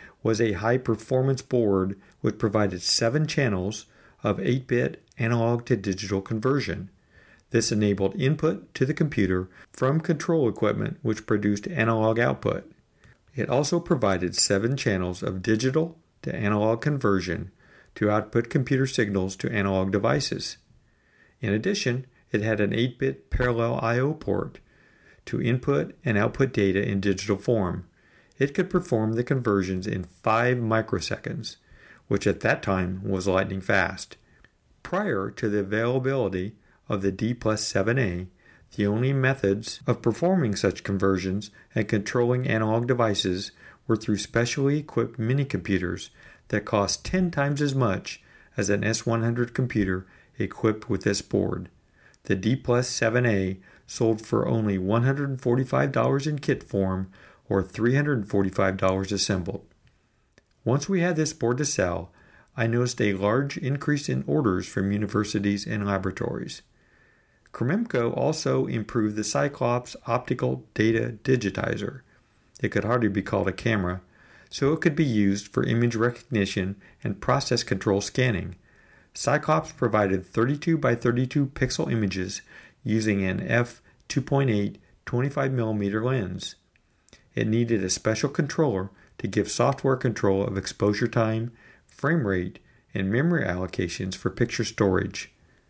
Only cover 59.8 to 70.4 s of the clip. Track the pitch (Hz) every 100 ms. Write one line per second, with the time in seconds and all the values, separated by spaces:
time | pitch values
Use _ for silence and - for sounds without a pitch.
59.8 | _ _ _ _ _ _ _ _ 113 139
60.8 | - 190 175 156 151 - 117 127 147 -
61.8 | 90 85 87 _ - - _ - 117 117
62.8 | 123 - 107 95 101 123 143 - 131 139
63.8 | - 147 - 131 135 151 117 92 92 98
64.8 | 98 104 101 104 104 107 101 101 - 107
65.8 | 101 95 95 - - - - - - _
66.8 | _ _ _ _ _ _ _ - 120 202
67.8 | 233 127 117 - 135 156 139 131 - 117
68.8 | 107 117 107 107 104 139 143 143 120 123
69.8 | - - - 120 - 123